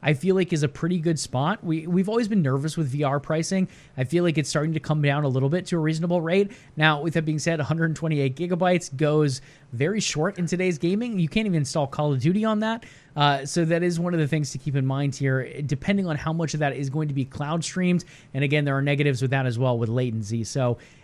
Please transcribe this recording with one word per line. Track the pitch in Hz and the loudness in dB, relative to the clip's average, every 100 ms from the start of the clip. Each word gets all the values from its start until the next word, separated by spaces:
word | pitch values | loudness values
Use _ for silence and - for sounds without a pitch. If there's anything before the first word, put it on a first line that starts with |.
I | 151 | 0
feel | 151 185 | 0 2
like, | 190 170 | 2 2
is | 156 | 0
a | 147 | 0
pretty | - 170 180 | -2 -2 0
good | 165 156 | 0 -2
spot. | - 127 147 214 | -2 -2 0 -2
We, | 175 160 160 | -2 -4 0
we've | 180 190 | 0 2
always | 226 214 | 0 2
been | 214 | 2
nervous | 139 135 151 165 | 2 2 -2 -2
with | 147 | -2
V | 143 | 0
R | 143 143 | 0 0
pricing. | - 160 160 190 185 - - - | 0 -2 0 0 -2 -4 -14 -6
I | |
feel | 131 170 | 0 2
like | 175 156 | 2 2
it's | 139 | 0
starting | 156 156 | 0 0
to | 156 | -2
come | - 151 | 0 2
down | 147 143 | 2 2
a | 147 | 2
little | 127 139 | 2 2
bit | 180 175 | 0 0
to | 175 | 0
a | |
reasonable | 156 160 175 175 | 0 0 0 0
rate. | 165 190 202 - - - | 2 2 2 -4 -12 2
Now, | 156 147 | 4 4
with | 160 | 0
that | 165 | 0
being | 156 151 | 0 -2
said, | 165 165 | -2 -2
a | |
hundred | 139 160 165 | 0 0 0
twenty-eight | 151 165 151 135 | 0 -2 0 0
gigabytes | 135 175 175 180 180 - | -2 -2 0 2 2 -2
goes | 135 151 151 147 127 - - - | 0 2 4 2 0 -10 -20 -12
very | 117 151 214 | -2 0 0
short | - 147 160 180 | -2 -2 -2 -2
in | 170 | -2
today's | 180 185 160 | 0 0 0
gaming. | 170 202 240 202 | 0 0 -2 -2
You | 160 | 0
can't | 220 220 | 0 0
even | 170 | 0
install | 135 165 139 | 0 -2 -2
Call | - 147 | 0 0
of | 135 | 2
Duty | 143 196 | 2 2
on | 220 214 | 0 0
that. | 220 233 - - - | -2 -4 -10 -20 -12
Uh, | 151 147 139 143 | 0 2 2 0
so | 175 | 0
that | 160 170 | 2 2
is | 175 170 | 2 0
one | 175 | 0
of | 170 | 0
the | 147 | 0
things | 156 139 | 0 -2
to | 135 | -4
keep | - | -2
in | 139 | 0
mind | 131 135 143 | 0 0 -2
here, | 131 135 131 123 135 | 0 0 0 -2 -8
depending | 143 135 - 202 180 | -6 -4 0 0 0
on | 147 | -2
how | 160 | -2
much | 165 160 | -2 -2
of | 151 | 0
that | 143 | -2
is | 131 139 | -2 -4
going | 151 151 | -2 -2
to | |
be | 139 | -2
cloud | 131 - 147 165 | -4 -6 -4 -4
streamed. | - 180 180 175 - - - | -4 -2 0 0 -2 -20 -8
And | 135 | -2
again, | 143 151 | 2 2
there | 143 139 | 2 0
are | |
negatives | 143 143 147 123 | 0 2 2 2
with | 131 | 0
that | 135 131 | 0 0
as | 117 | 0
well | 127 120 | 0 0
with | 113 | 0
latency. | 123 127 110 101 117 | 0 -2 -4 -4 -6
So | 110 143 123 117 - - | -4 -2 0 -2 -8 -20